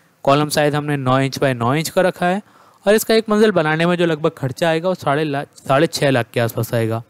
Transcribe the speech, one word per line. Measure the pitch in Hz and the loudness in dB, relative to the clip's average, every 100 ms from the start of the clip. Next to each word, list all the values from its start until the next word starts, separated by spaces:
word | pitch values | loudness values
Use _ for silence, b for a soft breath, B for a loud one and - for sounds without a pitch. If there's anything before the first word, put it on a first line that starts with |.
| b b | b b
कॉलम | - 139 151 | 0 2 2
साइज | 156 147 | 0 0
हमने | 147 147 143 | 0 -2 -2
नौ | 127 131 | 0 0
इंच | 135 - | 0 -2
by | 143 | -2
नौ | 123 117 | 0 0
इंच | 143 160 | 0 -2
का | - | 0
रखा | 185 - 180 | 0 0 -2
है | 190 b b b b - | -2 b b b b 0
और | |
इसका | 214 - | 2 2
एक | 226 220 | 0 0
मंजिल | 208 220 | 2 2
बनाने | 175 156 156 170 | 2 0 0 0
में | 175 | 2
जो | 175 | 0
लगभग | 156 160 | 0 -2
खर्चा | - 135 120 170 | -4 -8 -2 -2
आएगा | 160 180 | 0 -2
वो | |
साढ़े | 185 - 143 | -2 -2 -2
ला-, | 156 139 147 - | -2 -4 -8 -12
साढ़े | - 135 160 | -2 2 2
छः | - 147 | 0 0
लाख | 131 113 | 0 0
के | - | -2
आसपास | 117 - 113 | -2 -2 -4
आएगा। | 120 113 113 113 | -2 -2 -4 -8